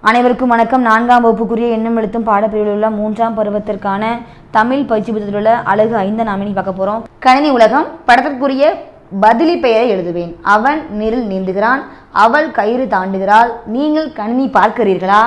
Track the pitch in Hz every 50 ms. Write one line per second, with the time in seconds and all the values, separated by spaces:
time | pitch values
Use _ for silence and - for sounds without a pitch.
0 | - 214 226 240 247 247 247 247 254 247 233 226 226 226 254 262 247 226 220 226
1 | 233 240 247 240 233 233 220 190 226 208 233 220 233 240 226 220 220 226 233 226
2 | 220 202 233 233 220 226 208 202 214 214 214 214 208 208 202 208 214 220 220 208
3 | 208 214 214 208 233 226 220 220 214 208 202 208 208 214 208 196 - 202 196 196
4 | 214 226 233 240 240 - - - - - - 226 220 240 262 285 277 - 233 214
5 | 196 233 226 214 208 202 202 208 208 220 233 240 - - 196 208 220 220 233 220
6 | 190 196 214 220 226 220 196 196 202 208 196 190 180 196 185 185 190 196 208 226
7 | 226 - - - - 262 254 277 294 302 269 240 226 208 247 285 - - - -
8 | - - 240 254 254 302 285 247 269 277 269 262 285 320 392 - - - - -
9 | - - 185 196 208 214 233 233 330 320 349 339 330 247 226 220 240 247 202 185
10 | 175 175 165 175 170 170 170 - - 190 202 214 226 269 302 320 302 302 202 214
11 | 214 220 220 254 240 208 190 190 190 185 185 196 214 233 254 277 - - - -
12 | - _ - 185 208 233 247 294 311 302 220 - 202 214 233 254 262 196 208 190
13 | 185 190 190 190 190 196 208 220 240 240 453 - - - 220 254 294 302 302 311
14 | 311 277 - - 208 220 240 254 269 - - 202 208 220 220 - 226 196 190 175
15 | 185 185 196 208 220